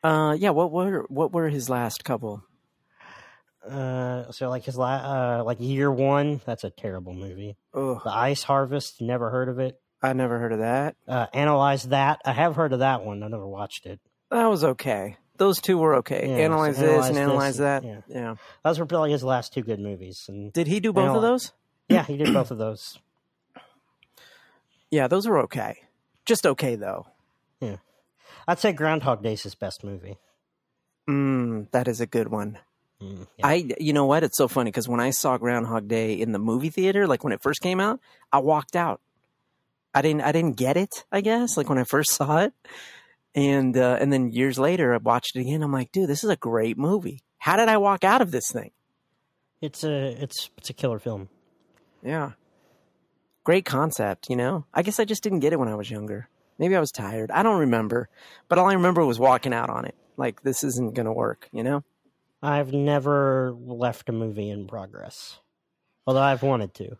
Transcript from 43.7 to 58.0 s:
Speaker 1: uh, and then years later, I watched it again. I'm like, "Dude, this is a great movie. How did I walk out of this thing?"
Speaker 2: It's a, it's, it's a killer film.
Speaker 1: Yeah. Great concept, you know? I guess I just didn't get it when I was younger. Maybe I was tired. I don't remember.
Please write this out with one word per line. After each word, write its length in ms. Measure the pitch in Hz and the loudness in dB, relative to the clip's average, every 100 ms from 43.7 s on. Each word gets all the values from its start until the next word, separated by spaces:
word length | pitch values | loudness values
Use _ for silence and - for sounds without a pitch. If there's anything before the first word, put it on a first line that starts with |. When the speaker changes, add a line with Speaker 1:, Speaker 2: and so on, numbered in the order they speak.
| 127 | 4
Speaker 1:
uh, 200 | 123 123 | 4 4
and 120 | 139 | 2
then 200 | 135 123 | 2 2
years 280 | 117 135 127 | 0 0 2
later, 340 | 139 180 135 | 0 2 2
I 40 | 120 | 2
watched 400 | 113 117 - 127 | 2 2 0 -6
it 20 | |
again. 240 | 127 151 | -2 -2
I'm 80 | 151 | 0
like, 220 | 135 127 | -2 -2
"Dude, 160 | 190 180 | -2 0
this 140 | 143 214 | 0 0
is 40 | |
a 60 | 165 | 0
great 420 | 120 113 113 117 | 0 0 0 0
movie. 460 | 143 202 180 135 _ _ | 0 0 -2 -12 _ _
How 180 | - 190 | 2 4
did 140 | 226 | 4
I 80 | 220 | 4
walk 260 | 202 190 | 4 4
out 180 | 190 247 | 4 4
of 100 | 202 | 2
this 200 | 131 - | -2 -4
thing?" 200 | 120 107 _ _ _ _ _ _ _ _ _ | -8 -10 _ _ _ _ _ _ _ _ _
Speaker 2:
It's 240 | 151 - 156 | -10 -6 -4
a, 360 | 143 135 123 | -2 -2 -6
it's, 280 | 139 - - - | -8 -8 -12 -14
it's 120 | - | -16
a 40 | |
killer 260 | 127 131 110 | -4 -4 -4
film. 300 | - 104 95 _ _ _ _ _ _ _ | -6 -8 -12 _ _ _ _ _ _ _
Speaker 1:
Yeah. 280 | - 160 139 - _ _ _ _ _ _ _ _ _ _ | -6 -4 -6 -10 _ _ _ _ _ _ _ _ _ _
Great 220 | - 180 185 | 2 2 2
concept, 640 | 131 156 - 107 95 - | 0 0 0 -2 -2 -4
you 60 | 123 | -2
know? 300 | 123 170 - | 0 -2 -4
I 80 | - | -2
guess 160 | 180 214 | -2 0
I 60 | 214 | -2
just 180 | 214 | -2
didn't 160 | 214 190 | -2 0
get 120 | 143 | 2
it 40 | 160 | 2
when 80 | 120 | -2
I 40 | 107 | -4
was 140 | 104 | -8
younger. 400 | 110 104 104 117 _ _ _ | -10 -8 -10 -12 _ _ _
Maybe 160 | 170 190 | 0 2
I 40 | |
was 120 | 151 | 0
tired. 400 | - 101 113 107 | -4 -6 -6 -2
I 100 | 139 | 2
don't 180 | 220 196 | 2 4
remember. 460 | 143 117 110 117 | 4 2 2 -2